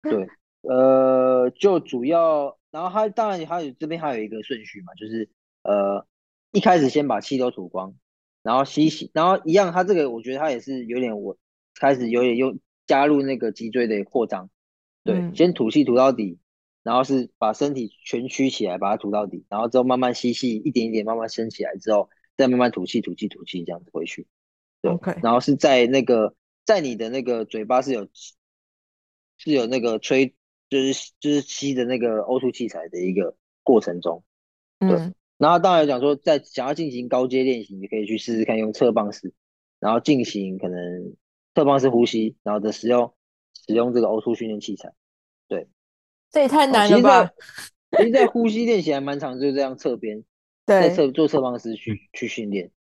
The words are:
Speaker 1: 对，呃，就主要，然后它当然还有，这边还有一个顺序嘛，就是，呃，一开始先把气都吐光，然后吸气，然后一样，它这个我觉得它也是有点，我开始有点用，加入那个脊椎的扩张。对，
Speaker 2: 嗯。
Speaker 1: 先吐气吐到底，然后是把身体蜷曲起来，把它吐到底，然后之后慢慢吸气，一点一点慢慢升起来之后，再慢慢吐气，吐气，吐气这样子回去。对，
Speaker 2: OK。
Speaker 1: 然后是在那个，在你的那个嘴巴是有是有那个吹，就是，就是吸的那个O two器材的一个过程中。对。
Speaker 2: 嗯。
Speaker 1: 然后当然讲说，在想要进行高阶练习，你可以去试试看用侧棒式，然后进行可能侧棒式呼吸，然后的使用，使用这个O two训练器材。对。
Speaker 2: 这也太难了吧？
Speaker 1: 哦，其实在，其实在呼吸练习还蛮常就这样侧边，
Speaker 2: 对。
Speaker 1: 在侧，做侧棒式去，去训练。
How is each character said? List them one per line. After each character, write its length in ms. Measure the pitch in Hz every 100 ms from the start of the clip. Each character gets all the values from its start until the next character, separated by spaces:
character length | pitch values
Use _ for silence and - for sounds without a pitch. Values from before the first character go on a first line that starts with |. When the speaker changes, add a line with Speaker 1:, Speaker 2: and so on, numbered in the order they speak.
Speaker 1:
对， 260 | 302 214 190 _ _ _
呃， 880 | - 127 131 131 131 131 127 127 127
就 300 | - 202 175
主 260 | - 123 127
要， 520 | 165 165 151 139 - _
然 100 | 156
后 60 | 180
它 200 | 196 214
当 200 | 214 214
然 160 | 185 151
还 180 | 175
有， 80 | 151
这 140 | 127 156
边 140 | 165
还 160 | 156 120
有 80 |
一 60 | 107
个 140 | 110
顺 200 | 104 117
序 180 | 104 98
嘛， 100 | 90
就 140 | 90 107
是， 220 | 113 107 _ _ _
呃， 420 | - 101 98 202 - _ _ _ _
一 100 | 202
开 180 | 190 180
始 80 | 131
先 200 | 147 143
把 120 | 117
气 180 | - 135
都 140 | 123
吐 160 | 107 90
光， 280 | 92 95 95 _ _ _ _
然 120 | 110 123
后 80 |
吸 260 | 135 - 156
气， 220 | - -
然 140 | 156 175
后 140 | 190
一 80 | 160
样， 220 | 185 185
它 100 | 175
这 100 | 185
个 160 | 185 139
我 100 | 117
觉 100 | 113
得 60 | 135
它 120 | 156
也 80 | 120
是 260 | 123 135 117
有 140 | 123
点， 200 | 123 107
我 160 | 98 - _ _ _ -
开 160 | 139 131
始 140 | 117
有 120 | 120
点 160 | 127 117
用， 220 | 131 - _ _ -
加 220 | 139 147
入 160 | 147
那 140 | 135 131
个 140 | 113
脊 200 | - 117
椎 160 | 123 120
的 160 | 104
扩 240 | 98 131 110
张。 240 | 98 92 _ _ _ _ _
对， 120 | - -
Speaker 2:
嗯。 200 | 175 -
Speaker 1:
先 180 | 175
吐 180 | 170 110
气 120 | 151
吐 120 | 127 120
到 160 | 135
底， 260 | 120 101 85 _ _ _ _
然 120 | 113 123
后 80 |
是 280 | 135 135 120 _
把 140 | 110
身 200 | - 143
体 180 | 135 110 _ -
蜷 220 | 120 131
曲 240 | - 135
起 160 | - 101
来， 100 | 92
把 140 | 98
它 60 | 107
吐 120 | 101
到 160 | 104 101
底， 200 | 87 _
然 100 | 104
后 80 | 117
之 120 | 127
后 40 |
慢 140 | 127 127
慢 140 | 127
吸 180 | 120 123
气， 260 | 117 123 107
一 120 | -
点 160 | 123 113
一 60 |
点 120 | 110 107
慢 120 | 117
慢 100 | 113
升 220 | - 113
起 140 | -
来 120 | - -
之 140 | 110
后， 180 | 208 190 _ _ -
再 120 | 131
慢 120 | 123
慢 120 | 123
吐 140 | 104 90
气， 140 | 117
吐 140 | 98
气， 160 | 87 104
吐 160 | - 87
气 180 | 92
这 80 | 85
样 100 | 85
子 60 | -
回 120 | 80 85
去。 220 | - - _ _ _ _ _
对， 100 | -
Speaker 2:
OK。 240 | 175 190 175
Speaker 1:
然 80 | 120
后 80 | 123
是 160 | - 139
在 320 | 151 131 120
那 140 | 135
个， 340 | 117 117 110 _ _ _ -
在 160 | 208
你 160 | 143 107
的 120 | 113
那 120 | 131
个 240 | 123 117 107
嘴 180 | 113
巴 180 | 107 127
是 120 | 135
有 140 | 120 98 _ - _ _ _ _ _ _ _ _ _ _ _
是 80 | -
有 140 | 143 117
那 120 | 127
个 200 | 117 107
吹， 340 | - 135 131 _ _ _ _
就 100 | 135
是， 320 | 135 135 - _
就 100 | 147
是 120 | 147
吸 320 | 139 - 139
的 120 | 127 123
那 140 | 127
个 220 | 117 110
O 180 | 101 127
two 120 | 127
器 160 | - 113
材 200 | 85 82
的 100 | 87
一 140 | 92
个 220 | 92 87 - _ _
过 180 | - 117
程 200 | 87 87
中。 220 | 87 85 _ _ _ _ _ _
对。 120 | 190
Speaker 2:
嗯。 220 | 180 170 - _ _
Speaker 1:
然 140 | 147
后 80 | 175
当 160 | 185 170
然 100 | 151
讲 140 | 127
说， 160 | 143 143
在 240 | - 147
想 260 | - - 127
要 60 |
进 180 | 151 160
行 180 | 123 123
高 180 | 127 127
阶 160 | 131
练 200 | 131 120
习， 120 | 101 98
你 120 | 98
可 100 | 110
以 80 | 104
去 120 | 110
试 200 | - 113
试 80 | 113
看 120 | 110
用 140 | 110
侧 200 | 107 123
棒 200 | 113 104
式， 220 | - 92 _ _ _ _ _
然 120 | 104
后 80 | 117
进 240 | - 139
行 340 | 110 104 95 95
可 120 | 90
能 460 | 90 87 90 90 - _ _ _
侧 120 | - 139
棒 140 | 139
式 100 | 131
呼 160 | 120 120
吸， 320 | 113 110 -
然 120 | - 107
后 40 |
的 120 | 104
使 160 | - 117
用， 260 | 123 117 _ _ _ _ - -
使 60 |
用 200 | 113 120
这 60 | 120
个 80 | 107
O 140 | 110
two 140 | 120 110
训 120 | 113
练 140 | 104
器 140 | 101 101
材。 180 | - _ _ _ _ _ _
对。 200 | 90 - _ _ _ _ _ _
Speaker 2:
这 100 | 311
也 60 | 269
太 180 | 302 277
难 220 | 240 208
了 120 | 208
吧？ 220 | 240 185 175
Speaker 1:
哦， 80 | _ - - - _ _
其 60 | -
实 60 |
在， 0 |
其 20 | 226
实 60 |
在 160 | 262 254
呼 200 | 240 233
吸 180 | 214 233
练 160 | 214
习 120 | 156
还 80 | 139
蛮 180 | 139 143
常 200 | 139 127
就 120 | 139
这 80 | 135
样 180 | 135 123
侧 200 | 147 113
边， 260 | 110 107 - _ _ _ -
Speaker 2:
对。 160 | 196
Speaker 1:
在 80 | 170
侧， 200 | 180 139
做 160 | 135 151
侧 140 | 151
棒 180 | 127 120
式 160 | 117 110
去， 340 | 113 104 _
去 140 | - 117
训 220 | - 104
练。 220 | 98 87 _